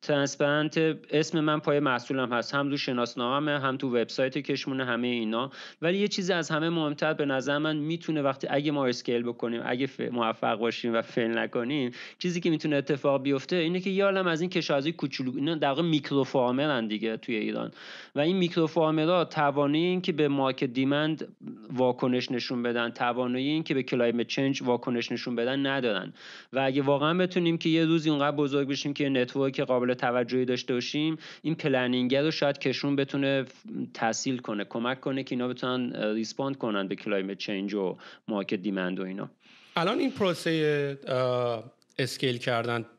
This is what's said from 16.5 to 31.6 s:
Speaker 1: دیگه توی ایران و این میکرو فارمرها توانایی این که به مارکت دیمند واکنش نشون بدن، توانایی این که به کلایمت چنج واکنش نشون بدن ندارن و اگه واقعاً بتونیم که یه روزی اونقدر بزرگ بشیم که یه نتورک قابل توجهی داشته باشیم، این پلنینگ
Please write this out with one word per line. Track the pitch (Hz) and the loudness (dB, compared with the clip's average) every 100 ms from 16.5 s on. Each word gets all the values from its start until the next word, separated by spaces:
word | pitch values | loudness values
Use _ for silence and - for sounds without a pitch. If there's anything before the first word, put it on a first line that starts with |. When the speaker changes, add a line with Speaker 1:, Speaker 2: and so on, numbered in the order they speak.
| 127 151 135 110 | 2 2 2 0
Speaker 1:
دیگه | 107 113 110 | 0 -2 -4
توی | - 113 | -2 -2
ایران | 107 110 117 - - - - - | -2 -2 -6 -8 -18 -16 -10 0
و | |
این | 151 190 | 2 2
میکرو | 175 175 160 | 2 2 2
فارمرها | 165 156 156 156 180 151 | 4 4 4 4 2 2
توانایی | - 147 143 143 151 | 2 2 4 2 4
این | 175 185 | 2 2
که | 180 | 0
به | 151 151 | 2 2
مارکت | 139 135 131 | 4 0 0
دیمند | 139 120 135 143 156 151 - - - - - | -2 0 2 2 0 -2 -6 -12 -14 -14 -10
واکنش | 123 127 123 135 123 123 | 0 2 2 2 0 0
نشون | 123 - 127 | -4 -2 -2
بدن، | 120 120 120 | 0 0 -2
توانایی | 117 123 120 127 123 135 | 0 -2 0 0 0 0
این | 156 | -2
که | 160 | 0
به | 139 | -2
کلایمت | 127 131 120 117 113 | 0 2 2 2 0
چنج | - 139 135 | 0 0 0
واکنش | 131 120 120 120 117 | 0 0 0 -2 -2
نشون | 120 127 120 | -4 -4 -2
بدن | 117 135 139 | -2 -2 -2
ندارن | 135 123 98 98 - - - - | 0 0 -2 -4 -12 -18 -18 -6
و | 123 | 0
اگه | 135 135 | 2 2
واقعاً | 139 139 151 | 2 4 4
بتونیم | 175 180 180 170 165 | 2 2 2 2 2
که | 165 | 2
یه | 160 165 | 4 4
روزی | 165 156 | 4 2
اونقدر | 147 143 143 | 2 2 2
بزرگ | 143 139 139 | 2 2 0
بشیم | 139 147 | -2 -4
که | 139 | -2
یه | 143 | 0
نتورک | 135 123 135 135 131 | 2 0 2 0 0
قابل | 139 127 123 | 2 2 2
توجهی | 123 131 123 120 127 127 | 0 2 2 2 0 0
داشته | 123 - | -2 0
باشیم، | 123 123 151 156 156 - - | -2 -2 -2 -2 -2 -8 -8
این | 151 | -4
پلنینگ | 156 | -2